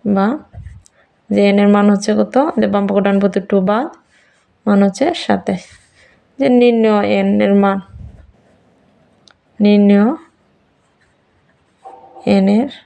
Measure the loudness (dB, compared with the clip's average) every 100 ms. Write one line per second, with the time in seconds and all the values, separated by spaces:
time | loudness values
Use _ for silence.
0 | -2 -2 -2 -4 -12 -20 -20 -20 _ _
1 | _ _ _ 0 2 2 2 2 2 0
2 | -2 -2 -2 -2 -2 -2 -2 -2 -2 -2
3 | 0 0 0 -4 -2 -2 0 -4 -6 -12
4 | _ _ _ _ _ _ -2 0 0 0
5 | -4 -4 -4 -4 -4 -8 -10 -20 _ _
6 | _ _ _ -4 0 4 2 2 0 0
7 | 0 0 0 0 2 2 2 -2 -10 -20
8 | -20 -20 -20 _ _ _ _ _ _ _
9 | _ _ _ _ _ -2 2 4 4 4
10 | 2 -2 _ _ _ _ _ _ _ _
11 | _ _ _ _ _ _ _ _ -20 -20
12 | -20 -12 -2 0 2 0 -2 -10